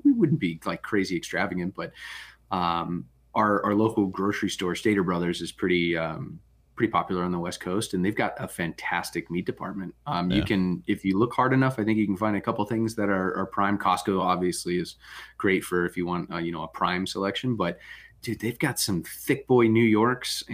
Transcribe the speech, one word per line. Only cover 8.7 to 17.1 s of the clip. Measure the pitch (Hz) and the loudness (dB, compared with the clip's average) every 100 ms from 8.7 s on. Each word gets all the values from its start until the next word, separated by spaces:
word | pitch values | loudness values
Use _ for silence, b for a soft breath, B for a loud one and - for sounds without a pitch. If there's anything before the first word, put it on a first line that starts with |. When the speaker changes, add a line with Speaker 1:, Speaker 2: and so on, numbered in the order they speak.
| - - 87 - 87 - | -6 -4 -4 -4 -6 -4
Speaker 1:
meat | 87 - | -4 -4
department. | - - 101 87 - 143 | -6 -8 -8 -10 -10 -6
Um, | 87 90 | -2 0
you | 101 | 0
Speaker 2:
Yeah. | 104 | 2
Speaker 1:
can, | 101 92 87 - | 2 2 -2 -2
if | 101 | 0
you | 98 95 | 2 2
look | 120 | 2
hard | - 127 | 2 2
enough, | 131 131 131 | 4 2 2
I | |
think | 107 110 | 0 2
you | 101 | 2
can | 95 | 0
find | 110 98 | 0 0
a | |
couple | 117 - | 0 -2
things | 104 113 113 113 | -2 0 -2 0
that | 101 | 0
are, | 95 92 90 | 2 0 -2
are | 95 | -4
prime. | - 98 101 | 0 0 2
Costco | 95 90 - 95 | 2 0 2 0
obviously | 92 90 90 85 87 87 | 2 2 0 -2 -2 -4
is | 85 - B B B - | -4 -10 B B B -2
great | 101 95 | 0 2
for | - 90 87 | 0 0 0
if | 90 | -2
you | 87 | -2
want, | 87 - | -4 -4
uh, | 85 | -6
you | 85 | -4
know, | 82 | -6
a | 80 | -8
prime | - 90 90 | -2 -2 0
selection, | 95 | -4